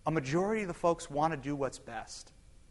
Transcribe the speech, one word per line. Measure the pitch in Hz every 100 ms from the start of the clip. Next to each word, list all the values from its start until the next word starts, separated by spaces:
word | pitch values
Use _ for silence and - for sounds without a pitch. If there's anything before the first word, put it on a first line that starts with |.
| -
a |
majority | 160 131 160 196 220
of | 196
the |
folks | - 175 170 -
want | 143 160
to | 156
do | 131 143
what's | 131 -
best. | - 113 101 - - - - - -